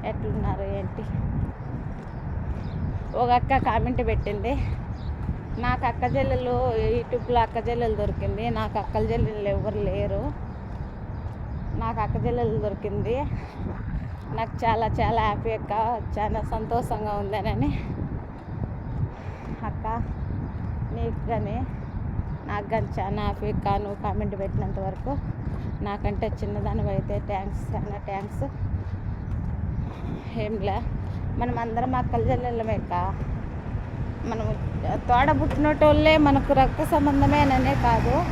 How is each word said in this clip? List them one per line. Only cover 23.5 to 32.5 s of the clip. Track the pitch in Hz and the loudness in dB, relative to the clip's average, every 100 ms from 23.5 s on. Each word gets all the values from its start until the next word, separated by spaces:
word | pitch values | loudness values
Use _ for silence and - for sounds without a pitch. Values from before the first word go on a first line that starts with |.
అక్క. | 196 202 202 | 0 2 0
నువ్వు | 202 202 214 | 0 -4 -2
కామెంట్ | 196 196 190 | -2 -2 -2
పెట్టినంత | 196 - 196 - 190 | -2 -2 -2 -2 -4
వరకు | 190 - 277 - - - - - - 208 | -4 -4 -2 -4 -6 -6 -4 -6 -4 -4
నాకంటే | 202 214 202 220 - | 0 0 0 -2 -2
చిన్నదానివి | 208 208 202 214 208 190 | -2 -2 0 0 0 0
అయితే | - 202 196 | 0 -4 -2
థ్యాంక్స్, | 202 196 - - | -4 -2 -4 -4
చాలా | 214 208 202 - | -4 -2 -6 -6
థ్యాంక్స్. | 196 202 - 277 - - - - - - - - - - - - - - - - - - 226 | -6 -4 -4 -4 -2 -4 -2 -4 -4 -4 -6 -4 -4 -2 -2 -2 -2 -4 -4 -6 -6 -6 -4
ఏంలే, | 214 214 208 202 240 - - - - - | -2 -2 0 0 -2 -4 -4 -4 -4 -2
మనం | 240 240 | -2 -2
అందరం | 233 226 247 254 | -2 -2 0 0
అక్కల | 247 240 233 | 2 2 2
చెల్లెళ్ళమే | 247 247 | 2 0